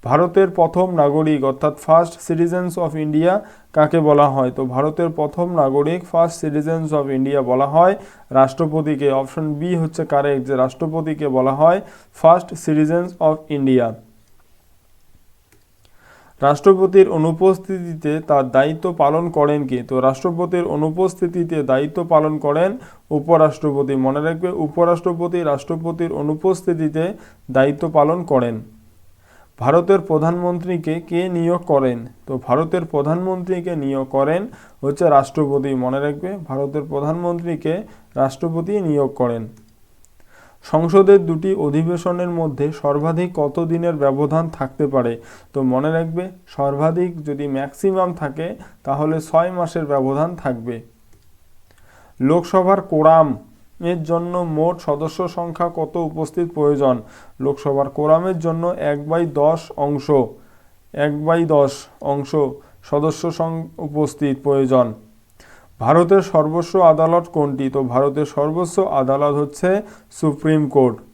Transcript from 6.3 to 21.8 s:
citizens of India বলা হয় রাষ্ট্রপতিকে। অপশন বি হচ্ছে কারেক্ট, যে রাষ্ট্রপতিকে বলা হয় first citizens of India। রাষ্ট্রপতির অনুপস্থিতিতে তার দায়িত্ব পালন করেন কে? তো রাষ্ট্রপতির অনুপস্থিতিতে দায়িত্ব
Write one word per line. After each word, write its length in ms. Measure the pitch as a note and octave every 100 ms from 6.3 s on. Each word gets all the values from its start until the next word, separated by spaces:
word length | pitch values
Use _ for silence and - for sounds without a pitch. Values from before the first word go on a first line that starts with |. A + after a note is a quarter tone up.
| E3
citizens 440 | D#3+ D3 D3+ E3 D#3 D3+
of 40 | C#3 C3+
India 240 | C3+ C#3+
বলা 240 | B2 B2+ C#3
হয় 300 | D#3 F3+ G3 - - -
রাষ্ট্রপতিকে। 800 | C3 C3+ C3+ D#3+ D#3 D3+ C#3+ C#3+
অপশন 420 | C3+ C3+ E3 D#3
বি 220 | D3 F3 F3
হচ্ছে 280 | D#3+ D#3+
কারেক্ট, 420 | D#3+ C#3+ C#3+ C#3 B2+
যে 100 | C3+
রাষ্ট্রপতিকে 720 | C3 - D#3+ D#3+ D#3+ D3+ D3+
বলা 240 | C3 C3
হয় 280 | C3+ D#3+ F#3 - - _ -
first 260 | D#3+ F3+ F3+ E3 -
citizens 440 | D3+ D3+ E3+ F3+ F3 D#3+
of 60 | D#3 - D3
India। 360 | C3+ B2+ A#2 A2 _ _ _ _ _ _ _ _ _ _ _ _ _ _ _ _ _ _ _ _ _ - _ _
রাষ্ট্রপতির 680 | C#3 D3 G3+ F#3+ F#3+ F#3+ F#3+
অনুপস্থিতিতে 1080 | E3 D#3+ D#3+ F#3 F#3 F#3+ F#3+ F3 D#3+ D#3 D#3
তার 300 | D#3 C#3+ C3
দায়িত্ব 420 | C3 C#3+ D#3+ F#3
পালন 380 | E3 C#3+ D#3 E3+
করেন 360 | D#3+ D3 D3 C3+
কে? 160 | B2
তো 180 | A#2 B2+
রাষ্ট্রপতির 640 | C3 C3 F#3 E3 F3 F3+
অনুপস্থিতিতে 1000 | E3+ D3 D#3 E3 F#3+ F#3 F3 F3 E3 D#3+
দায়িত্ব 420 | C3 C3